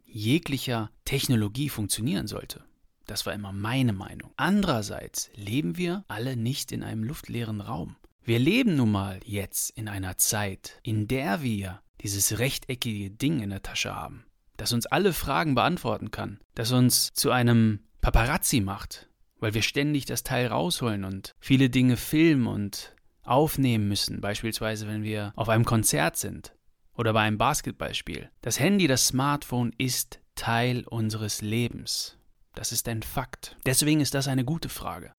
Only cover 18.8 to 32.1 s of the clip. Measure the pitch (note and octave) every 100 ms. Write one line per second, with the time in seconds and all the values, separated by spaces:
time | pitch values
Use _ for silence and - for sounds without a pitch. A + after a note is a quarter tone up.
18.8 | - - - _ _ _ A2+ G#2+ - C#3
19.8 | D3 D3 - B2 - B2 B2 A2+ F3 -
20.8 | B2 G#2 F#2+ G2 - - - C3 C3+ B2+
21.8 | B2+ A#2 - D3+ E3 C#3+ A2 G#2 G2+ -
22.8 | - - _ _ - C3+ - D3 C3 A2+
23.8 | G#2 G2+ - G2+ G2+ G#2 A2+ - A2 G#2+
24.8 | G#2+ G#2+ G#2+ G#2+ G#2 - A2 A2 A#2 A2+
25.8 | G#2+ D3 D#3+ - G2 F#2+ - _ _ _
26.8 | _ - A2+ A2 G#2+ G#2+ A#2+ D3 - -
27.8 | D2 - - D#2 - _ - A2+ F3 G3+
28.8 | D#3+ B2+ - B2+ C#3+ D3 - B2 A#2+ -
29.8 | B2+ B2 - - _ - - A#2 B2 B2
30.8 | - A2+ A2 A2 A2 - G#2 A2+ A#2 -
31.8 | - - -